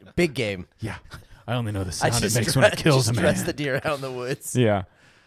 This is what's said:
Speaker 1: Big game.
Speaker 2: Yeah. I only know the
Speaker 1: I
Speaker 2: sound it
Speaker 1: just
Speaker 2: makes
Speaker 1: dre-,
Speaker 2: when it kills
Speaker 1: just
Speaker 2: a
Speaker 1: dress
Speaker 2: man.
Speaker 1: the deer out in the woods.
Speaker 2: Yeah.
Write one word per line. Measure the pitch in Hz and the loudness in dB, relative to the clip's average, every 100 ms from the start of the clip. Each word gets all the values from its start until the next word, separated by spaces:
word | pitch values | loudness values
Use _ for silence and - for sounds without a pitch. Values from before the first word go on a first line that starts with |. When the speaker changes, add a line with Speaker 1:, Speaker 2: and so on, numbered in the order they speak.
| 92 - | -8 -2
Speaker 1:
Big | 175 | -2
game. | 131 110 95 90 _ | 0 -4 -4 -10 _
Speaker 2:
Yeah. | 107 87 - - - - - | -10 -10 -14 -20 -20 -18 -6
I | |
only | 120 113 | -4 -2
know | 104 | -4
the | 92 | -6
Speaker 1:
I | 82 123 | -2 0
Speaker 2:
sound | 120 | 0
it | |
Speaker 1:
just | 110 107 | 0 0
Speaker 2:
makes | 113 | 2
Speaker 1:
dre-, | 135 | 4
Speaker 2:
when | 208 | 4
it | - | 4
kills | 165 135 120 | 4 4 4
Speaker 1:
just | 120 | 2
Speaker 2:
a | |
Speaker 1:
dress | 165 185 | 2 2
Speaker 2:
man. | 175 | -2
Speaker 1:
the | |
deer | 131 147 131 | -4 -2 -2
out | 147 143 | -2 -4
in | |
the | 135 | -6
woods. | 127 123 139 - 123 | -6 -6 -6 -2 2
Speaker 2:
Yeah. | 117 101 92 _ _ _ | 4 2 -2 _ _ _